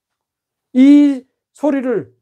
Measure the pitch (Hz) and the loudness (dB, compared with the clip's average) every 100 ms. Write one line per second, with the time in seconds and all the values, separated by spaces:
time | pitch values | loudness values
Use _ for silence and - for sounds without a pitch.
0 | _ _ _ _ _ _ _ 254 277 294 | _ _ _ _ _ _ _ 0 4 4
1 | 285 262 - _ _ _ 294 277 247 202 | 2 -4 -12 _ _ _ -6 -6 -6 -8
2 | 113 _ | -10 _